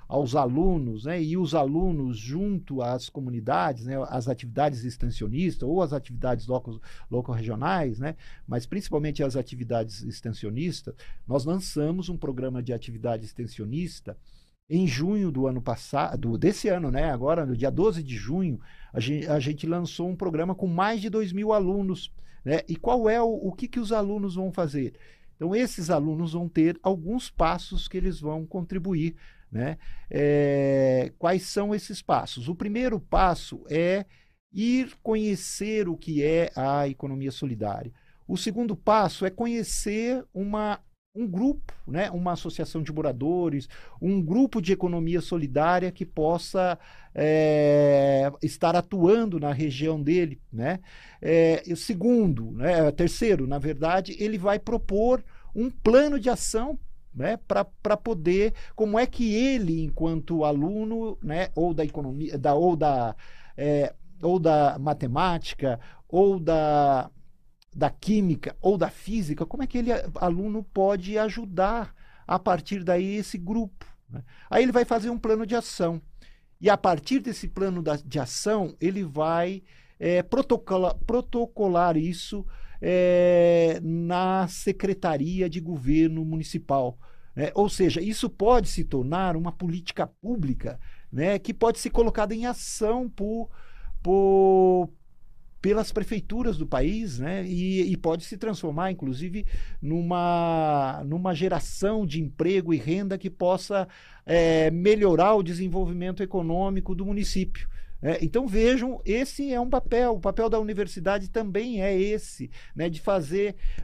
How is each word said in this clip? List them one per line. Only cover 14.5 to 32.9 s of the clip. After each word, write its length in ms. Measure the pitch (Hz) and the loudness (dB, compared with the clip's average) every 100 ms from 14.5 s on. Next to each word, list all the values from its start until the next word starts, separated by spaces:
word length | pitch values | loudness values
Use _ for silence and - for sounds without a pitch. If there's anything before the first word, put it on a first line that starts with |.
| _ _ | _ _
em 160 | 160 185 | 0 2
junho 460 | 123 165 208 190 | 0 0 0 0
do 140 | 131 131 | 0 0
ano 160 | 127 | 0
passado, 760 | 120 117 - 139 160 - 117 113 | -4 -6 -4 -2 -2 -2 -2 2
desse 320 | 165 202 208 | 2 2 0
ano, 220 | 180 156 | 0 0
né, 200 | 127 160 | 0 0
agora 360 | 127 131 170 143 | 0 0 0 0
no 100 | 120 | -2
dia 140 | 131 | -2
doze 320 | 127 208 170 | 2 0 0
de 120 | 143 | -6
junho, 460 | 117 98 170 185 117 - - - | -8 -4 -2 -2 -4 -8 -18 -10
a 80 | - | -6
gen-, 260 | 110 147 143 | -2 -4 -2
a 140 | 151 | -2
gente 260 | 131 151 160 | -2 -4 -4
lançou 440 | 170 175 - 175 | -2 -4 -6 -6
um 40 | |
programa 400 | 180 185 156 175 | -4 -4 -2 -2
com 120 | 190 190 | -2 -2
mais 340 | 165 202 226 | 0 0 0
de 80 | 214 | -4
dois 240 | 214 208 | -4 -4
mil 220 | 180 214 | -4 0
alunos, 580 | 214 185 202 190 185 - - - - | 2 2 0 -2 -4 -8 -14 -16 -12
né, 160 | 127 160 - | -2 -2 -2
e 80 | 165 | -4
qual 320 | - 247 214 | 0 2 4
é 100 | 226 | 4
o, 100 | 233 | 2
o 220 | 214 - | 0 -4
que 160 | - 247 | -6 -6
que 140 | - | -4
os 120 | 214 | -2
alunos 420 | 220 196 208 196 | 0 0 -2 -4
vão 180 | 180 190 | -4 -4
fazer? 400 | 180 165 143 127 - - - - - | -2 -2 -2 -4 -6 -20 -20 -20 -8
Então, 200 | 160 208 | -2 0
esses 320 | 254 - 165 | 0 -2 0
alunos 460 | 165 151 156 170 | 0 2 -2 -2
vão 160 | 165 170 | -4 -2
ter 280 | - 160 175 | 2 2 2
alguns 480 | 190 190 160 247 - | 0 -2 -2 -6 -6
passos 580 | - 165 175 - 180 - | 0 2 2 -2 -4 -4
que 80 | 185 | -2
eles 240 | 185 156 | -2 -2
vão 240 | 147 156 | -4 -6
contribuir, 720 | 156 190 170 190 175 175 165 156 - - - | -6 -8 -6 -6 -2 -2 -2 -6 -16 -20 -10
né? 280 | 110 127 160 - - - | -6 -4 -6 -8 -10 -6
É, 1000 | 143 147 147 143 143 139 135 135 131 127 - | 0 2 4 4 2 2 4 4 2 0 -2
quais 260 | 170 185 | 0 0
são 300 | 185 - 202 | -2 -4 -2
esses 280 | 208 - 196 | -4 -6 -14
passos? 460 | - 139 - - 120 | -2 -2 -2 -8 -8
O 60 | |
primeiro 460 | 175 208 214 254 | -6 -4 -2 -2